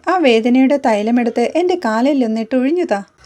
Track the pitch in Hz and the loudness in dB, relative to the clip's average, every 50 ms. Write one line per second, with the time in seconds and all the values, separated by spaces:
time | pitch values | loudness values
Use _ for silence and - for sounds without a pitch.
0 | - 349 359 370 320 262 233 226 220 240 247 262 262 262 285 277 269 247 220 202 | -4 -2 -2 2 2 2 2 2 2 2 2 2 4 2 2 0 0 0 0 0
1 | 208 220 240 247 240 233 233 247 240 - - 320 359 359 370 349 - 226 214 226 | 0 0 0 0 0 -2 -2 -2 -2 -2 0 0 0 0 0 -2 -2 -2 -2 0
2 | 247 277 302 269 247 220 220 226 226 214 262 262 247 269 320 359 339 - - 202 | 0 0 0 0 0 -2 -2 -4 -4 -4 -2 -2 0 0 -2 -2 -2 -2 -4 -6
3 | 196 _ _ _ - | -6 _ _ _ 2